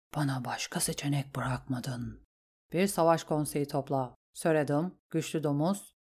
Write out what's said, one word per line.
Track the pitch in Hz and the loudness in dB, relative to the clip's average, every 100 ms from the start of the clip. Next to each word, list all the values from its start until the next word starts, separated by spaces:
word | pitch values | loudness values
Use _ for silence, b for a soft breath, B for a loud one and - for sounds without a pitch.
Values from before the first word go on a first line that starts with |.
| _ 147 | _ -2
Bana | 143 131 123 | 0 -2 -4
başka | - - 175 | -6 -4 -2
seçenek | 165 160 143 143 135 131 | -2 -2 0 0 -2 -4
bırakmadın." | 127 127 - 127 135 120 117 - _ _ _ _ - | -4 -4 -4 -4 -4 -6 -8 -12 _ _ _ _ -6
"Bir | 156 196 | 0 0
savaş | - 165 165 | 4 6 4
konseyi | - 151 147 151 139 | 2 -2 0 -2 -2
topla. | 147 139 139 123 - _ | -2 0 0 -2 -8 _
Sir | - 170 156 | -2 2 2
Adam, | 139 143 175 - - | 4 2 0 -6 -6
Güçlü | 160 151 160 | -4 -2 0
Domuz, | 147 143 160 202 - _ | 0 2 2 0 -6 _